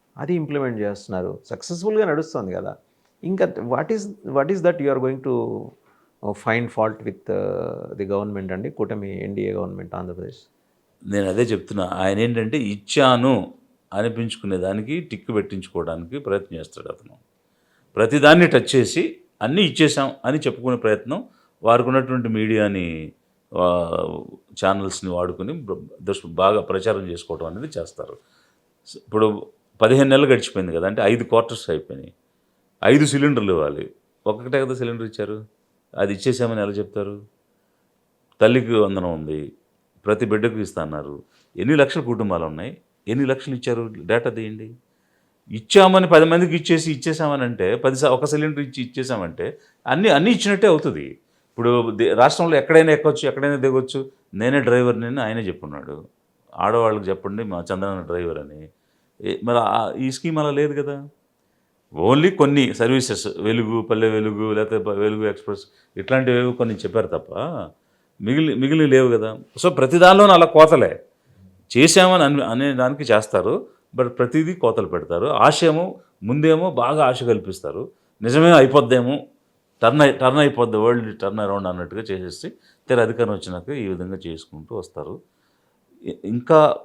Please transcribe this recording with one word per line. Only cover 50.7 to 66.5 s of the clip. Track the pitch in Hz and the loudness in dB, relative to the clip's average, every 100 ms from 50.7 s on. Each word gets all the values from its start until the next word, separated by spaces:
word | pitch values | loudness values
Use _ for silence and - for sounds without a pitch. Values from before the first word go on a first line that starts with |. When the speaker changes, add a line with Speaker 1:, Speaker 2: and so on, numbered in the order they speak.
| 156 143 80 69 65 _ _ _ | 4 0 -6 -10 -16 _ _ _
Speaker 2:
ఇప్పుడు | - 117 120 113 | -2 2 2 0
దే-, | 104 107 | 0 2
రాష్ట్రంలో | 107 135 - 170 147 | 6 6 4 2 2
ఎక్కడైనా | 135 160 160 | 6 6 6
ఎక్కొచ్చు, | 147 156 147 139 | 4 2 0 -2
ఎక్కడైనా | 135 143 143 | -2 -2 0
దిగొచ్చు. | 135 131 131 139 135 _ _ | 0 0 -2 -6 -10 _ _
నేనే | 95 120 143 | -4 0 2
డ్రైవర్, | 120 123 123 110 | 4 4 4 0
నేను | 117 139 | -4 -6
ఆయనే | 110 117 | -6 -6
చెప్పున్నాడు, | 98 - 76 71 69 73 85 _ _ _ _ | -6 -8 -12 -14 -14 -16 -18 _ _ _ _
"ఆడవాళ్ళకి | - 95 117 113 107 95 | -4 0 2 2 0 -4
చెప్పండి | 95 101 104 | -6 -8 -8
మా | 107 90 | -8 -8
చంద్రన్న | 87 95 98 95 | -6 -6 -6 -8
డ్రైవర్" | 82 87 85 78 | -8 -6 -6 -8
అని. | 73 76 78 _ _ _ _ - | -12 -18 -20 _ _ _ _ -12
ఏ, | 98 - | -8 -6
మరి | 117 120 | -2 0
ఆ, | 107 110 107 | 2 0 -2
ఈ | - 131 | -4 -6
స్కీమ్ | 131 170 156 | -6 -6 -2
అలా | 151 | -2
లేదు | 143 151 143 | 0 -2 -4
కదా. | 143 143 143 _ _ _ _ _ _ _ _ 76 95 | -8 -10 -14 _ _ _ _ _ _ _ _ -2 2
Only | 135 175 190 | 4 4 4
కొన్ని | 143 143 123 | 4 4 2
సర్వీసెస్, | - 120 131 123 101 104 - | 0 2 2 0 -4 -6 -4
వెలుగు, | 104 117 110 113 | -2 -2 -2 -4
పల్లె | 110 113 113 | -2 0 2
వెలుగు, | 107 107 104 110 | 2 -2 -4 -2
లేకపోతే | 107 107 110 | -2 -2 -2
ప-, | 95 | -2
వెలుగు | 101 104 107 107 | -2 -2 0 -4
ఎక్స్‌ప్రెస్, | 98 - 101 - _ _ - | -4 -8 -10 -12 _ _ -14
ఇట్లాంటివి | 95 131 127 123 | -2 0 2 0
ఏవో | 123 | 0